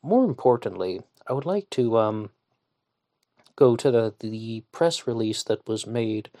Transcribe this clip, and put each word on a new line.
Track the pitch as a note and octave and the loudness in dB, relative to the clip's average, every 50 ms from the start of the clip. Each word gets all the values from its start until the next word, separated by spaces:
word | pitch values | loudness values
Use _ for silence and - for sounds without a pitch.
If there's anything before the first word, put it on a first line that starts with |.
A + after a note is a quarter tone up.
more | - D#3 G#3+ B3+ C4 | -2 2 4 4 4
importantly, | G3 B2 - - B2+ B2 A#2+ - G#2+ F#2 F#2 F2+ F#2 F2+ - - _ _ _ _ - | 2 0 2 4 4 4 4 0 -6 -4 -4 -4 -4 -4 -6 -10 _ _ _ _ -6
I | C3 | -6
would | C#3 C#3 | -4 -2
like | E3+ F#3+ G#3 G3 _ | -2 -4 -4 -4 _
to, | - - B2 A#2 A2+ A2+ | -2 0 0 2 4 2
um, | A2 G#2+ G#2+ G#2+ G#2+ G2 _ _ _ _ _ _ _ _ _ _ _ _ _ _ _ _ _ _ _ _ _ _ _ _ _ | 2 2 -2 -4 -10 -12 _ _ _ _ _ _ _ _ _ _ _ _ _ _ _ _ _ _ _ _ _ _ _ _ _
go | - C#3+ B2 A#2 | 4 6 6 6
to | A2+ - C#3 | 4 2 2
the, | A#2+ A#2 A2+ A2 G#2+ _ | 2 2 0 0 -6 _
the | - A2 A2 A2 A2+ A2+ A2+ A2 - _ | -10 -10 -10 -8 -10 -10 -10 -10 -12 _
press | - - E3 E3+ E3 - - | -4 0 0 0 0 -2 -6
release | C3 A#2 A#2 A2+ A2 G#2+ - - | -6 -4 -2 -2 -2 -2 -4 -2
that | - G#2+ - _ - | -4 -4 -4 _ -8
was | A2 A2 - | -8 -8 -8
made | G#2 A2+ A#2+ A2+ A2 G#2+ G#2+ - - - _ | -6 -4 -4 -2 -2 -4 -6 -8 -12 -20 _